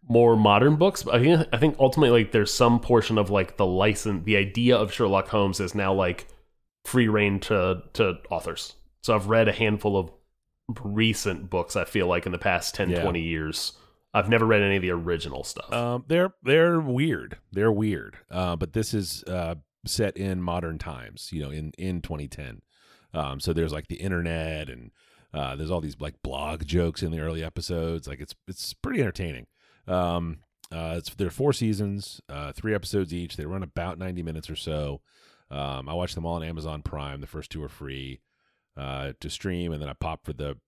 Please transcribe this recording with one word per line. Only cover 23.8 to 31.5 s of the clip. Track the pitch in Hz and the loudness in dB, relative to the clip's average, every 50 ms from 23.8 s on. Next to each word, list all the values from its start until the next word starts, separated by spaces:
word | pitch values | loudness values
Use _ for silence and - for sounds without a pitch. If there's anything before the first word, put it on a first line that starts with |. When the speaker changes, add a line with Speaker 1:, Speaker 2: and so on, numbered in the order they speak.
| - - | -8 -10
Speaker 2:
the | 87 | -12
internet | - 87 98 92 87 85 82 82 82 80 80 80 76 76 65 | -8 -6 -4 -2 -2 -2 -2 -4 -4 -4 -4 -6 -8 -8 -10
and, | 62 62 60 57 _ _ _ _ _ _ _ _ - | -12 -16 -18 -20 _ _ _ _ _ _ _ _ -8
uh, | 76 71 65 65 | -8 -6 -6 -6
there's | 69 78 78 | -6 -6 -4
all | 92 87 | -4 -4
these, | 78 76 71 - | -4 -6 -10 -8
like, | 73 73 71 _ _ | -10 -12 -12 _ _
blog | - 65 67 73 73 80 80 76 | -8 -8 -6 -6 -6 -6 -8 -6
jokes | 71 80 90 87 85 78 - - | -2 0 2 2 2 0 -4 -6
in | 85 80 | -6 -4
the | 82 | -4
early | 76 82 82 82 80 | -4 -4 -6 -6 -8
episodes. | 82 - - 80 - 90 82 82 82 82 82 73 - | -8 -8 -8 -6 -4 -4 -4 -2 -4 -4 -6 -8 -10
Like, | 69 67 | -12 -12
it's, | 73 - - _ _ - | -12 -16 -16 _ _ -18
it's | 92 - - - - | -14 -12 -10 -12 -12
pretty | _ - 262 269 220 | _ -8 -6 -2 -2
entertaining. | 135 101 87 - 92 85 73 62 57 _ _ _ _ _ _ _ _ - | -2 -2 -2 -4 -6 -6 -8 -10 -14 _ _ _ _ _ _ _ _ -2
Um, | 92 92 90 87 87 87 85 82 80 80 _ _ _ _ _ - | -2 0 0 0 0 -2 -4 -4 -8 -10 _ _ _ _ _ -16
uh, | - 82 82 80 82 85 | -12 -10 -8 -6 -8 -8
it's, | 80 - - | -8 -10 -6
there | - 101 | -4 -4
are | 87 | -4
four | - - 131 147 | -2 0 0 0